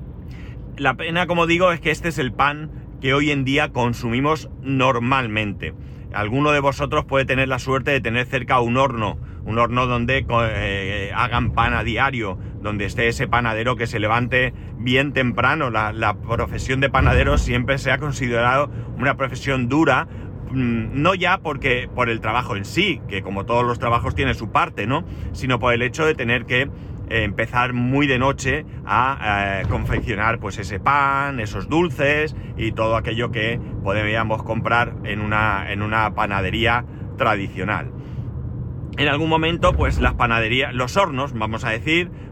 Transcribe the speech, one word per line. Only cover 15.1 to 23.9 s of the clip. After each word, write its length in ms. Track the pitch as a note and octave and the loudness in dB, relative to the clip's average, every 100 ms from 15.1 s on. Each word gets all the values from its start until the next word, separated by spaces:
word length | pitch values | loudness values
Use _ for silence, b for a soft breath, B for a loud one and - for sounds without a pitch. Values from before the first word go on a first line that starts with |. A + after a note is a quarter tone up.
temprano. 560 | B2+ B2+ A2+ B2 D#3 C3+ | 2 0 2 2 2 0
La, 240 | A2 G#2+ | 0 -2
la 240 | A2 A2 F#2+ | 0 -2 -2
profesión 640 | - A2+ A#2+ A#2 - C3 | -2 -2 -2 -2 -2 0
de 100 | C#3 | 2
panadero 480 | C3 C3+ B2+ C3+ C#3+ | 4 6 6 6 4
siempre 400 | - A#2+ B2 C3+ | 2 2 2 0
se 140 | C3 | 2
ha 60 | B2+ | 0
considerado 760 | D3 C3 B2+ A#2 A#2+ C3+ C#3+ B B - | 0 -2 0 2 4 4 0 B B -2
una 180 | D3 C3 | 0 0
profesión 540 | C3 B2 C#3+ C3 A#2+ | -2 -4 -2 0 2
dura, 380 | C#3+ D3+ C3 E3 B B - - | 4 4 4 0 B B -10 -6
mm, 520 | C3 B2 A#2 A2 C3 | -2 0 0 -2 0
no 120 | D#3+ | 2
ya 260 | F#3+ F3 F#3 | 2 2 0
porque, 500 | D#3 C3+ C3+ B2 A#2+ | -2 -2 0 0 0
por 160 | - A#2 | 0 0
el 100 | A2+ | 0
trabajo 360 | A2 A#2 A#2 G2+ | 0 0 0 -4
en 100 | G2 | -4
sí, 360 | - G3+ B2+ - | 0 0 0 -4
que 140 | F#2+ | -6
como 240 | F#2+ G2 A2 | -4 -4 0
todos 200 | A#2+ A#2+ | 2 2
los 120 | A#2 | 0
trabajos 380 | B2 | 2